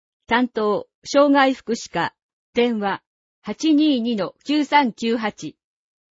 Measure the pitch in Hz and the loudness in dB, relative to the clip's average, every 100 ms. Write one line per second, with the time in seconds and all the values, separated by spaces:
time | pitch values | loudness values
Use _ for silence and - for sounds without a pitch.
0 | _ _ - 233 254 226 214 196 - _ | _ _ -2 0 0 -2 -2 -2 -6 _
1 | - 277 285 277 269 262 - 240 - 170 | -2 2 4 4 2 0 -6 -8 -6 -6
2 | 160 _ _ _ _ - 240 220 202 185 | -6 _ _ _ _ -2 -2 -2 -4 -6
3 | _ _ _ _ - 214 320 294 311 262 | _ _ _ _ -12 -4 2 2 4 0
4 | 233 220 175 - - 302 285 294 262 - | -2 -4 -6 -8 -4 -2 2 0 0 -2
5 | 226 226 214 - 156 - _ _ _ _ | -4 -2 -4 -8 -16 -16 _ _ _ _
6 | _ | _